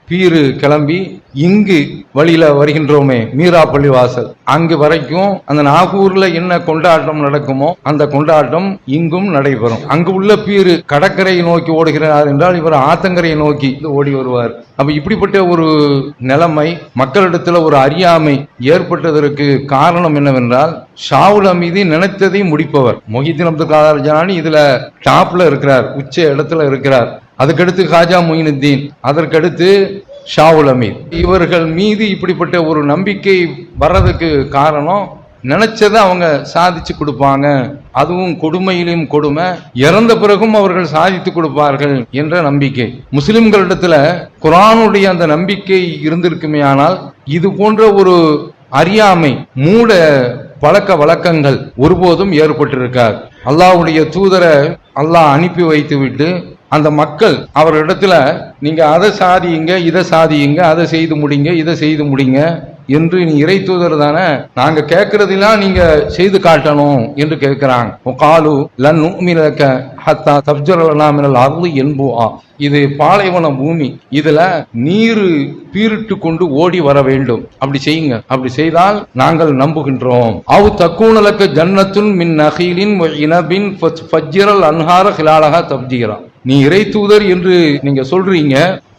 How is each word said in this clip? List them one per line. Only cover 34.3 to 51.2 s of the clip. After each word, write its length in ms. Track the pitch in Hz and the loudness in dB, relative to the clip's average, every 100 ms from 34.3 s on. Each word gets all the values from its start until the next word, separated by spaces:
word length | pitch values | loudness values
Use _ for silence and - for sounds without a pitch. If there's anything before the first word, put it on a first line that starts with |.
| 143 139 | -2 -2
காரணம், 720 | 143 151 151 147 202 185 - - _ | 0 0 0 -2 -4 -6 -14 -20 _
நினைச்சதை 520 | 123 160 220 226 208 | -4 -2 -2 0 2
அவங்க 520 | 214 196 180 170 143 139 | 2 2 2 0 -2 -4
சாதிச்சு 360 | 165 180 165 - 165 | -2 -2 -2 -10 -8
கொடுப்பாங்க, 720 | 147 123 139 135 143 143 117 - - | -6 -2 0 0 0 -2 -4 -10 -8
அதுவும் 460 | 127 147 180 185 156 | -4 -2 -2 -4 -4
கொடுமையிலும் 640 | 156 175 190 180 170 170 151 | -4 -4 -4 -2 -2 -4 -2
கொடுமை, 380 | 147 147 143 180 170 - | -2 -2 -2 -4 -6 -10
இறந்த 420 | 120 143 196 233 226 | 0 2 2 2 2
பிறகும் 380 | 208 202 220 | 2 2 2
அவர்கள் 300 | 214 196 180 | 2 2 -2
சாதித்து 480 | 165 156 175 185 185 | -2 0 0 -2 -6
கொடுப்பார்கள் 720 | 170 160 139 143 135 147 135 117 | -4 -4 0 0 0 -2 -2 -4
என்ற 300 | 127 156 175 | -6 -4 -2
நம்பிக்கை. 600 | 151 143 139 - 113 - - | 0 0 -2 -2 -6 -8 -6
முஸ்லிம்களிடத்துல 1000 | 139 143 220 220 202 180 170 180 156 147 175 - _ | -4 0 2 4 2 0 -2 2 2 2 -2 -8 _
குர்ஆனுடைய 600 | 156 170 214 226 220 208 | 2 4 6 4 2 2
அந்த 240 | 196 180 170 | 2 0 0
நம்பிக்கை 720 | 151 185 202 190 190 175 151 | 0 -2 -6 -2 -2 0 -4
இருந்திருக்குமே 580 | 151 170 175 156 156 151 | -4 -2 -2 -4 -4 -2
ஆனால், 500 | 139 139 151 185 - - | 0 2 0 -2 -10 -18
இது 280 | - 147 190 | -6 -2 -2
போன்ற 400 | 190 208 214 220 | 0 0 4 4
ஒரு 580 | 202 185 175 160 147 - - _ | 4 4 4 2 0 -6 -18 _
அறியாமை, 800 | 135 170 214 208 175 151 117 - | -2 0 2 2 2 0 -2 -8
மூட 380 | 127 151 220 233 190 156 143 123 123 - - | -2 2 4 4 4 4 2 0 -6 -14 -2
பழக்க 360 | 147 190 202 175 | 2 2 2 0
வழக்கங்கள் 760 | 147 165 | 2 2